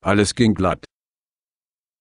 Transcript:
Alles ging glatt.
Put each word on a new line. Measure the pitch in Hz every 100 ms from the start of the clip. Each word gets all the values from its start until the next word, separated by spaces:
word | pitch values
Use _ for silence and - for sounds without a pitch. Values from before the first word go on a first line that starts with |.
Alles | 92 101 101
ging | - 113
glatt. | 92 92 - - _ _ _ _ _ _ _ _ _ _ _